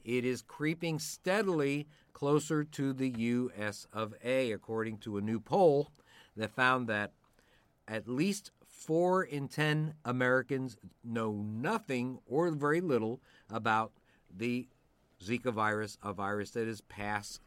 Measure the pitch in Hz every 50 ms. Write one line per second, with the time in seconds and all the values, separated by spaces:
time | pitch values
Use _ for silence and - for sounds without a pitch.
0 | - 110 120 127 120 127 123 113 - - - - 147 156 165 165 175 165 156 147
1 | - - - - _ 185 190 214 214 196 175 156 143 139 139 147 147 - - -
2 | _ _ _ - 143 143 147 151 151 151 160 151 147 151 - - 139 135 135 131
3 | 131 131 123 113 113 117 120 123 123 127 - 101 107 104 101 - - - - 107
4 | 110 107 107 - - 120 131 131 131 117 107 90 - - 113 113 110 113 110 110
5 | - 117 104 101 101 110 113 110 - - 139 202 185 160 143 143 147 - - -
6 | _ - - - - _ _ 107 110 101 - - 127 127 131 127 123 113 107 104
7 | 104 - - _ _ _ _ _ _ _ _ _ _ _ _ _ _ - 110 110
8 | - 110 123 135 170 202 196 - - - - _ - _ - - - - 156 165
9 | 175 180 185 185 180 - 147 143 139 131 - 147 151 151 151 156 156 156 151 -
10 | _ 120 123 127 127 127 127 131 123 - 139 131 131 127 107 - - 92 - _
11 | - 117 113 117 113 110 107 104 104 107 107 113 123 175 226 226 - - 135 123
12 | 120 131 127 - - - 120 151 175 175 160 143 143 147 151 170 185 170 131 113
13 | 110 110 123 131 - - - - _ - 107 113 107 113 110 110 113 110 - _
14 | _ _ _ _ _ _ - 92 113 120 120 123 123 - _ _ _ _ _ _
15 | _ _ _ _ 90 98 120 120 - 127 110 110 107 107 107 107 107 104 - -
16 | - 104 98 95 98 98 104 104 101 - - 117 113 113 110 101 - _ - 104
17 | 104 104 104 104 101 - - - -